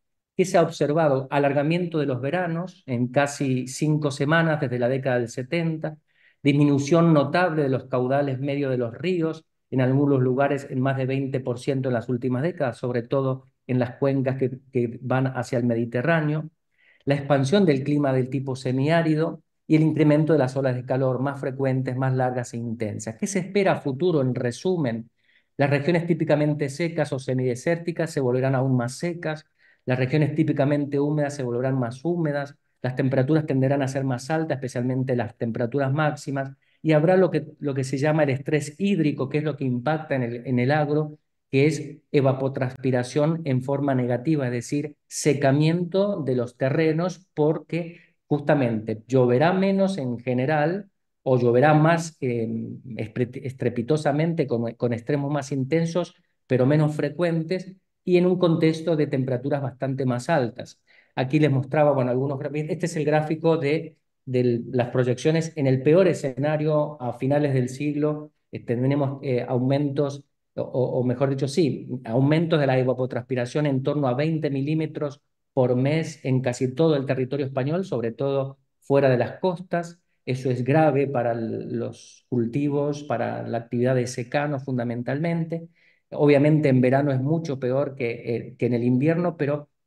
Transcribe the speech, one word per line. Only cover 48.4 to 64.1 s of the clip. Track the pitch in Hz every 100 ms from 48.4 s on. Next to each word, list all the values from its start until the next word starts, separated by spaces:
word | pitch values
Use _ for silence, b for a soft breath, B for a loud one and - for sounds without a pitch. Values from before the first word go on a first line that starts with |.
| 143 147 123 110 110 110 -
lloverá | 131 123 123 156
menos | 185 196 196 190 190
en | 127 117
general | - 127 135 156 151 190 208 _ _ _
o | - 127
lloverá | 120 120 143
más, | 156 156 170 165 -
eh, | 131 120 113 113 117 120 127 110
espre-, | 110 - 127 135 139
estrepitosamente | - 123 117 113 151 151 139 165 165 131
con, | 117 117 -
con | 123
extremos | 113 - 147 139
más | 147 135
intensos, | 139 131 160 165 170 170 - _ _ -
pero | 127 127
menos | 151 151 151
frecuentes | 147 139 175 165 160 185 185 - _ _ -
y | 180
en | 180
un | 180
contexto | 180 165 160 160 165 160
de | 143
temperaturas | 139 131 123 139 143
bastante | 131 - 135 135 131
más | 120 123
altas. | 165 120 110 107 - _ b b
Aquí | b 135 151
les | 151
mostraba, | 135 131 156 147
bueno, | 131 123
algunos | 123 139 135
gra-, | 143 147 151
este | 185 170
es | 160
el |
gráfico | 151 151 151 160 165 160
de, | 139 156 - - _